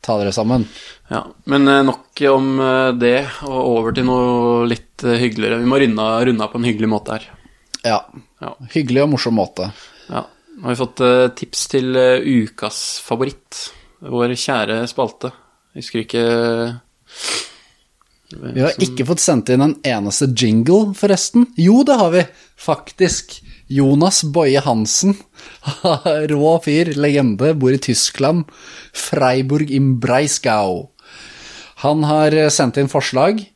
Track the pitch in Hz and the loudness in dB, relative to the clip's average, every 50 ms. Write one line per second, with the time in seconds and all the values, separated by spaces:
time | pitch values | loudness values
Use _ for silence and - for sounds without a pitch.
0 | - - 113 104 101 101 - 117 107 113 127 123 104 - - - - - - _ | -2 -2 -2 -2 -2 -2 -2 -2 -2 0 0 0 -2 -4 -10 -20 -20 -20 -20 _
1 | _ _ - - - - - _ _ - 139 143 139 139 139 139 135 135 135 - | _ _ -10 -10 -10 -12 -20 _ _ 0 2 4 4 4 4 4 4 2 0 -4
2 | - _ _ - 147 139 139 135 135 135 135 135 131 131 131 131 131 131 123 120 | -12 _ _ 0 2 2 4 2 2 0 -2 -2 0 0 0 2 0 0 0 2
3 | 120 120 123 131 143 131 - - 143 139 131 131 131 127 120 113 113 113 120 131 | 2 2 2 0 -2 -6 -12 -12 -10 -6 -4 -2 0 0 0 0 0 -2 -2 -2
4 | 127 127 127 127 123 123 123 120 120 120 120 120 120 120 117 - - _ _ - | 0 0 0 2 2 0 0 0 2 2 2 2 0 0 -2 -6 -8 _ _ -6
5 | - 123 120 117 123 120 107 110 107 107 117 117 120 123 135 139 139 123 110 107 | -2 0 0 0 0 -2 -2 -2 -2 -2 -2 0 0 2 2 4 2 2 2 0
6 | 110 110 113 113 123 127 120 107 107 104 - 120 120 120 110 104 110 110 110 104 | -2 0 0 0 2 0 0 0 -2 -4 -4 -4 -2 -2 -2 0 0 0 0 -2
7 | - - 110 110 - - - _ _ _ _ _ _ _ - - - 117 110 101 | -4 -8 -10 -10 -12 -16 -20 _ _ _ _ _ _ _ -18 -6 -2 -2 -2 -2
8 | - - - 135 _ _ _ _ - - - _ 131 113 - 160 147 123 123 135 | -4 -8 -20 -20 _ _ _ _ -14 -14 -14 _ -20 -4 -4 -4 -2 0 2 2
9 | 143 151 143 123 - 120 113 107 92 - _ - 92 98 - - - - - - | 2 2 0 -2 0 0 0 0 -2 -2 _ -8 -8 -8 -10 -14 -20 -20 -20 -20
10 | - - - - - - _ _ _ _ 320 247 185 120 123 117 127 123 - - | -18 -10 -10 -10 -10 -10 _ _ _ _ -20 -12 -8 -8 -4 -4 -6 -8 -2 0
11 | 131 123 123 127 127 123 123 - 127 - - - - - - 135 127 127 127 127 | 2 4 4 4 4 2 0 -6 -14 -10 -8 -8 -6 -2 -2 -2 -2 0 0 2
12 | 127 127 127 127 123 - 131 120 107 107 _ - - 107 - - - - - - | 4 4 2 2 2 2 2 2 0 -2 _ -8 -8 -8 -8 -8 -10 -10 -10 -12
13 | - - 113 117 131 139 131 _ _ _ - - - - - - _ _ _ _ | -6 -6 -4 -4 -4 -6 -6 _ _ _ -16 -16 -16 -16 -18 -20 _ _ _ _
14 | 165 139 123 120 120 120 123 - - - 135 117 107 104 110 113 120 120 - - | -12 -6 -2 -2 -2 -2 -2 -4 -4 -2 -2 -2 -2 -2 -2 -4 -6 -6 -4 -4
15 | 127 110 - _ - 127 - _ _ _ _ _ _ _ _ 143 120 - - 117 | -4 -4 -4 _ -12 -12 -12 _ _ _ _ _ _ _ _ -18 -16 -8 -6 -8
16 | 110 - - 117 117 117 117 117 117 117 117 117 117 117 120 120 _ _ _ _ | -6 -4 -2 0 0 0 0 0 0 0 -2 -2 -4 -6 -8 -12 _ _ _ _
17 | _ _ - - - - - - - - - _ _ _ _ _ _ _ _ _ | _ _ -18 -12 -10 -8 -8 -8 -10 -14 -20 _ _ _ _ _ _ _ _ _
18 | _ _ _ _ _ _ - - - 127 - 131 131 - - - 185 127 127 131 | _ _ _ _ _ _ -18 -14 -12 -8 -2 -2 -2 -2 0 -2 -4 -4 -2 -6
19 | 127 131 170 165 - 180 156 120 - - 127 127 139 151 151 - - 139 120 107 | -2 -2 -2 0 2 2 2 0 2 2 2 2 2 2 0 -2 -4 -4 -4 -2
20 | 101 101 - - 147 135 123 110 123 110 110 113 117 156 180 208 220 202 196 - | -4 -4 -2 -2 -2 0 0 0 0 2 2 2 4 4 4 4 2 0 -2 -2
21 | - 202 196 175 - - - 240 247 240 - - 165 185 220 254 277 285 277 233 | 0 0 0 0 -2 0 2 2 2 2 2 2 4 6 6 6 6 4 4 4
22 | 196 170 165 185 170 - - _ _ _ _ _ - - 151 - - - - - | 4 4 4 2 0 0 -6 _ _ _ _ _ -4 -4 -4 -4 -4 -20 -2 0
23 | 185 170 - - - - - - - - - - _ - 135 135 139 135 143 143 | 0 0 0 -6 -10 -14 -20 -20 -20 -20 -20 -20 _ -2 0 2 4 4 4 4
24 | 165 190 190 - - 151 143 175 160 135 135 139 131 139 120 110 107 107 - - | 4 4 2 0 -2 0 0 2 2 4 2 2 2 2 0 0 0 -2 -2 0
25 | 180 196 196 - - _ _ - - - - - - 147 139 - - 185 156 - | 2 0 0 0 -6 _ _ -20 -20 -20 -20 -12 -10 -10 -10 -2 0 0 0 0
26 | - 175 151 151 156 151 151 143 147 156 165 160 - 156 147 160 170 165 147 143 | 0 -2 0 0 0 -2 0 2 2 2 2 2 0 0 0 2 0 0 0 0
27 | 143 147 143 143 135 120 104 95 131 156 160 147 131 127 135 135 - - 117 - | 0 2 2 2 2 2 0 0 0 0 0 2 2 2 2 0 0 -2 -2 0
28 | - - - - 135 143 160 175 156 - - - - - - - - - _ - | -2 -4 -2 -2 0 0 0 0 -4 -6 -12 -20 -20 -20 -20 -20 -20 -16 _ -12
29 | - - - 147 135 127 127 135 135 131 143 147 151 147 135 135 139 135 131 120 | -8 -4 -2 0 2 2 2 0 0 0 0 -2 0 0 0 0 2 2 0 0
30 | 123 127 120 135 151 143 - - - 127 110 107 101 95 90 85 - - _ _ | 0 0 2 2 2 0 -4 -2 -2 0 0 0 0 -2 -4 -6 -8 -12 _ _
31 | _ - - - - - - - - - - - - - _ - - 139 151 156 | _ -20 -20 -20 -20 -20 -20 -20 -20 -20 -20 -20 -20 -20 _ -4 -2 0 0 0
32 | 151 147 151 156 156 151 151 156 151 151 - - 147 120 - 139 139 135 - 147 | 0 0 2 2 2 2 4 2 2 2 2 2 0 0 0 0 -2 0 0 -2
33 | - - - 127 147 190 214 220 196 _ _ | -2 0 0 2 2 2 2 -2 -6 _ _